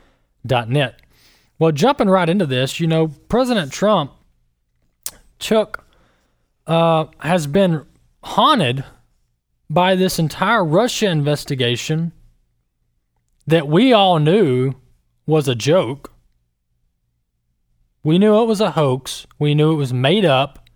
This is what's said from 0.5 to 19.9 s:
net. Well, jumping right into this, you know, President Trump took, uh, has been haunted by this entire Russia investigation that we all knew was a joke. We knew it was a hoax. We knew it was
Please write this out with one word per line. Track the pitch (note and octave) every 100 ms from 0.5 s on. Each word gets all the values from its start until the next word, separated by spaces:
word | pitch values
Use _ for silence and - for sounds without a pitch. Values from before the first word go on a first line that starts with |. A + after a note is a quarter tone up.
| B2 A#2
net. | C#3+ B2+ - _ _ _ _ _ -
Well, | E3
jumping | C#3+ A#3 C#4+ G#3+
right | F#3 E3+
into | G3+ D#3+
this, | B2+ C3+ -
you | E3
know, | D#3+ D#3+
President | C#3+ - A3+ B3+ A3+ C#3+
Trump | - G3+ G3+ C3+ - _ _ _ _ _ _ _ _ - - _ -
took, | - A3 G#3 - _ _ _ _ _ _ _ _ -
uh, | E3 E3 D#3+ D#3 -
has | D3 F3+ D3
been | F3 F#3+ D#3+ - _ _ _
haunted | - - B3+ C#4+ C3 C3+ - _ _ _ _ _ _ _ -
by | D#3 F3+ F#3
this | F#3 -
entire | D#3 - F#3+ A3+ E3
Russia | E3 A#3+ - G#3
investigation | D#3+ C#3+ D3 - C3+ B2 A#2+ - D#3 E3 - _ _ _ _ _ _ _ _ _ _ _ _ -
that | E3 D3
we | D#3+ C4
all | A3+ F#3+ E3
knew | D3+ G3+ E3 B2+ C3+ C3+ _ _ _ _ -
was | D#3 C3+
a | A#2+
joke. | B2 F3+ B2 C#3 - _ _ _ _ _ _ _ _ _ _ _ _ _ _ _ _ _ _ _
We | D3+ F3
knew | G#3 G#3
it | A3+
was | G3+
a | G#3
hoax. | D#3 C#3+ B2+ - - - -
We | D3 D3
knew | D3+
it | D#3
was | C3+